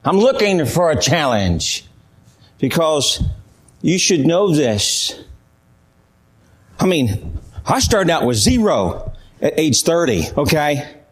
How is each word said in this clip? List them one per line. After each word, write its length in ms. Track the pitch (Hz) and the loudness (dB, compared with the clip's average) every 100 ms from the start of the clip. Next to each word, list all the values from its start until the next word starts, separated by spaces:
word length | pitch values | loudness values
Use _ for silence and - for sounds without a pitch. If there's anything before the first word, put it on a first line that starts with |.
| 135 | 2
I'm 120 | 190 | 2
looking 480 | 240 262 208 185 131 | 2 2 0 2 0
for 260 | 156 175 | 0 2
a 80 | 151 | 2
challenge 840 | - 160 143 110 95 82 - - - _ _ _ - _ - _ | 0 0 2 0 0 -2 -4 -8 -12 _ _ _ -20 _ -20 _
because 640 | 135 170 160 151 127 - - - - _ _ _ | -2 0 2 0 -2 -2 -4 -6 -14 _ _ _
you 180 | 156 180 | -2 0
should 260 | - 175 139 | 2 2 2
know 280 | 170 202 | 2 2
this. 680 | 151 127 101 - - - - - - _ _ _ _ _ _ _ _ _ _ _ _ - - | 2 2 0 -2 -4 -6 -8 -18 -20 _ _ _ _ _ _ _ _ _ _ _ _ -20 -4
I 60 | 185 | 0
mean, 540 | 175 123 98 - - - - - | 2 0 -2 -8 -12 -14 -14 -4
I 140 | 240 | -2
started 320 | 190 220 175 | 2 2 2
out 140 | 160 120 | 0 0
with 120 | 117 | 0
zero 760 | 101 247 208 135 101 - - - - - | 2 2 2 2 0 -4 -10 -14 -20 -4
at 160 | 147 151 | -2 0
age 260 | 156 123 | 0 2
thirty, 400 | - 170 170 165 - - | 2 2 2 0 -2 -2
okay? 600 | 147 156 147 143 - - - | 0 0 0 -2 -6 -18 -20